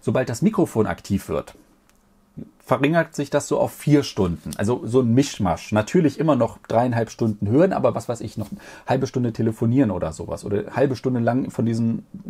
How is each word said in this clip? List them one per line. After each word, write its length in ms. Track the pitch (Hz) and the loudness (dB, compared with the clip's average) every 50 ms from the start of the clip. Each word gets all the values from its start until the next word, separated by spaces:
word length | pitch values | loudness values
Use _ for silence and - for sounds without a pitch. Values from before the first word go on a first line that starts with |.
sobald 260 | - - 107 131 131 | -2 -2 -2 0 -2
das 140 | - 120 - | -2 -2 0
Mikrofon 460 | 160 214 220 214 156 127 - 113 107 | 0 0 2 2 0 2 2 0 0
aktiv 420 | 95 85 - - - 101 95 - - | 0 -2 -6 -4 -2 -2 -2 -2 -2
wird, 260 | 82 71 - - - - _ _ _ _ _ _ _ _ _ _ _ _ _ _ _ - - - _ _ _ | -4 -4 -4 -6 -18 -20 _ _ _ _ _ _ _ _ _ _ _ _ _ _ _ -18 -18 -18 _ _ _
verringert 480 | - 135 123 139 143 165 170 160 - - | 0 0 2 2 2 2 2 0 0 -4
sich 160 | - 143 - | -8 -6 -2
das 180 | - 143 - | -2 -2 0
so 120 | - 151 - | 0 0 0
auf 140 | 120 120 - | 0 -2 -2
vier 300 | - - 147 147 143 131 | -4 2 4 4 4 4
Stunden. 480 | - - - 95 90 85 - - - - | 0 0 0 0 0 0 -4 -6 -10 -6
Also 260 | - 95 104 123 - - | -2 0 0 0 -2 -2
so 160 | 113 113 131 | 2 2 2
ein 120 | 127 117 113 | 4 6 4
Mischmasch. 600 | 131 139 - - - 104 87 82 - - - 107 | 4 2 2 -2 -2 -2 -2 -2 -2 -4 0 0
Natürlich 440 | 107 107 - - 180 170 143 - | 0 0 2 2 2 2 2 0
immer 180 | - 160 160 143 | 0 0 2 2
noch 200 | 120 120 110 - - - | 2 0 -2 -4 -12 -8
dreieinhalb 440 | - 117 113 123 127 117 117 113 - | 0 0 2 2 2 0 -2 -2 -4
Stunden 380 | - - 117 110 104 - 101 101 | -4 -2 -2 -2 0 -2 -2 2
hören, 240 | 113 143 180 196 185 | 4 4 4 4 2
aber 200 | - - 120 104 | 0 0 0 0
was 140 | - - | -2 -6
weiß 140 | - 120 - | -6 -8 -6
ich, 160 | - 107 - | -8 -10 -8
noch 120 | 113 104 - | -8 -8 -8
eine 100 | - - - - - - - | -10 -16 -16 -20 -20 -18 -4
halbe 180 | - 120 135 131 | -2 0 0 0
Stunde 280 | 127 - 131 123 120 - | -2 -2 -2 -2 -2 0
telefonieren 580 | - 117 113 110 - 117 113 120 139 135 110 | 0 -2 -2 0 0 0 2 4 4 2 2
oder 220 | 95 87 87 80 80 | 0 -2 -4 -6 -6
sowas. 320 | - 87 85 78 - - | -8 -8 -8 -8 -8 -4
Oder 140 | - 101 104 | -2 -2 -2
eine 160 | - - - | -2 -4 0
halbe 200 | - 139 139 131 | 0 0 0 0
Stunde 240 | 120 - 135 127 120 | -2 -2 -2 0 2
lang 320 | 117 117 120 131 - - | 0 0 0 0 -2 -2
von 140 | - - 120 | -2 -2 0
diesen 420 | 113 117 113 117 113 113 - - _ - - - | 0 0 0 0 0 -2 -4 -8 _ -18 -14 -14